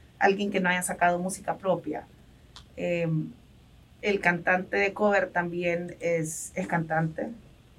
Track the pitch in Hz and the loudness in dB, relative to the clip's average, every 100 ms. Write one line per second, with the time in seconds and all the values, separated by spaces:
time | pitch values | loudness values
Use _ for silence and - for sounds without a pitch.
0 | - - 196 196 202 190 180 180 180 180 | -20 0 2 2 0 0 2 0 -2 2
1 | 175 175 185 185 - - 190 170 - - | 2 4 -2 -4 -6 -2 0 0 -2 -8
2 | - - - - - - - - 175 170 | -10 -20 -20 -20 -20 -20 -18 -6 -2 0
3 | 170 156 156 - - - - - - - | 0 0 -2 -10 -20 -20 -20 -20 -20 -6
4 | 208 196 175 170 185 185 190 202 196 196 | 0 2 2 2 2 2 2 0 0 2
5 | 208 196 185 175 175 175 175 170 175 - | 4 4 2 -2 -2 -2 0 -2 -4 -4
6 | 170 165 160 - - - 143 170 160 160 | -2 0 -2 -6 -8 -6 -2 -2 0 0
7 | 160 - - - - - - | 0 -2 -8 -8 -18 -20 -20